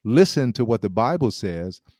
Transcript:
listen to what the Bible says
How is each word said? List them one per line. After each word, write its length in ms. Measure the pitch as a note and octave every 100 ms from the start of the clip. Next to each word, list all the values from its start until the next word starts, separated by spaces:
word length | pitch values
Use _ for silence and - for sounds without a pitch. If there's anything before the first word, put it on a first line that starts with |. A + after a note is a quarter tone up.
listen 500 | G#2+ C3+ F#3 D3 B2+
to 100 | A2
what 180 | A#2 A2+
the 80 | G2+
Bible 400 | F#2 A#2+ E3+ B2
says 500 | - G2 E2+ F2+ - _